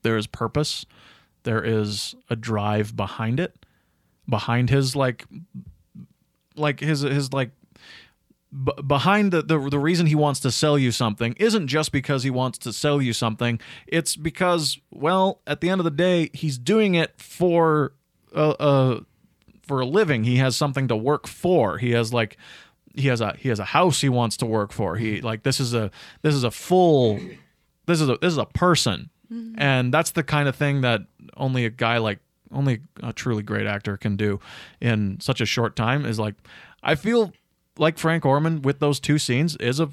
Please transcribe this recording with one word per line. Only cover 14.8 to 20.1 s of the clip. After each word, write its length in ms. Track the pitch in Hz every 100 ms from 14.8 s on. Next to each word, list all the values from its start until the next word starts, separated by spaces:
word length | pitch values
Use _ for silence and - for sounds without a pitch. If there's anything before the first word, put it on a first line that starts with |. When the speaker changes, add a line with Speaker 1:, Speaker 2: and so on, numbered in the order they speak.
| _
Speaker 1:
well, 500 | - 147 190 190 190 -
at 140 | 147
the 100 | 170
end 100 | 190
of 40 |
the 80 | 165
day, 360 | 143 180 175 160
he's 260 | 143 156 127
doing 380 | 123 220 208 170
it 180 | 156 _
for 720 | - - 180 170 160 151 135 _ _ _ _
a, 220 | - 151 -
a, 420 | 147 139 131 120 - _ _ _ _ _
for 180 | - 139
a 60 | 127
living. 380 | 175 190